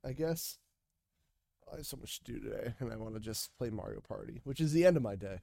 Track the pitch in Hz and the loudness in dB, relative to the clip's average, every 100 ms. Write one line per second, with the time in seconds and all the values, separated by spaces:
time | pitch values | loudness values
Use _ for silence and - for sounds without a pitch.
0 | 131 131 160 165 - - _ _ _ _ | -8 -2 -2 -2 -4 -10 _ _ _ _
1 | _ _ _ _ _ _ - - 147 135 | _ _ _ _ _ _ -14 -12 -8 -8
2 | - - - 117 107 107 117 113 123 113 | -8 -10 -8 -8 -4 -4 -4 -4 -4 -4
3 | 110 110 110 107 - - 120 107 98 104 | -6 -6 -4 -4 -6 -4 -4 -2 -4 -6
4 | - - - - 135 135 160 160 180 165 | -8 -8 -8 -10 -6 2 4 8 8 8
5 | 113 101 98 92 | 4 -2 -4 -8